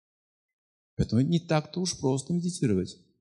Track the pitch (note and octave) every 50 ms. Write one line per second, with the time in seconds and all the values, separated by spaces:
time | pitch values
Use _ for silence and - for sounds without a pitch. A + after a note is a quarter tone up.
0 | _ _ _ _ _ _ _ _ _ _ _ _ _ _ _ _ _ _ _ -
1 | B2+ - - A#2 C3+ E3 E3+ D#3+ - - D#3+ D3+ D3+ - - F3 F#3 F3 - -
2 | C#3+ C3 C3+ C3+ - - F3 F3 E3+ F3+ F3 - D#3 A2+ G2 F#2 F2 - - -
3 | _ _ _ _